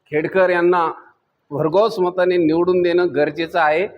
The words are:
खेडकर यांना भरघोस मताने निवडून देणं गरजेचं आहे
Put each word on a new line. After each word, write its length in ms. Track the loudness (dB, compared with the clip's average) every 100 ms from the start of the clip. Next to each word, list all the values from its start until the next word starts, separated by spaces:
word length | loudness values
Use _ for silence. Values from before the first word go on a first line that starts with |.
| -8
खेडकर 380 | -6 -2 0 2
यांना 420 | 2 2 2 0 -6 -18 _ _ _ -12
भरघोस 480 | -4 -2 2 0 0
मताने 380 | -4 0 0 2
निवडून 440 | 2 0 0 0
देणं 260 | 2 0 0 0
गरजेचं 440 | -2 -2 -4 0
आहे 260 | 0 0 -2